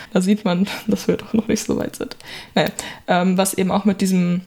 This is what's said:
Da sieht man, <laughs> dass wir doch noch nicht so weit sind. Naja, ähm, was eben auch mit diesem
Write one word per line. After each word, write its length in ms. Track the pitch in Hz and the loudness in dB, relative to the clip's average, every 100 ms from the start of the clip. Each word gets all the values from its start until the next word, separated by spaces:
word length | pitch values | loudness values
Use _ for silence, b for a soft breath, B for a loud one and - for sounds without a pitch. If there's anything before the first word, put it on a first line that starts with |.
| B | B
Da 80 | 190 | 0
sieht 240 | 185 208 185 | 2 2 2
man, 220 | 175 202 - | 0 0 -2
<laughs> 100 | - | -2
dass 200 | 202 - | 0 0
wir 100 | - | -2
doch 160 | - | -2
noch 140 | 226 - | -2 0
nicht 160 | 214 | -2
so 140 | - - | -2 -4
weit 180 | - - | -4 -8
sind. 220 | - - B B B | -10 -12 B B B
Naja, 160 | - 160 B B B - | 0 0 B B B 0
ähm, 300 | 180 185 185 | 2 4 2
was 160 | 190 | 2
eben 180 | - 185 | 0 0
auch 140 | 208 208 | 2 2
mit 160 | 196 | 2
diesem 400 | 196 185 175 175 | 2 2 2 0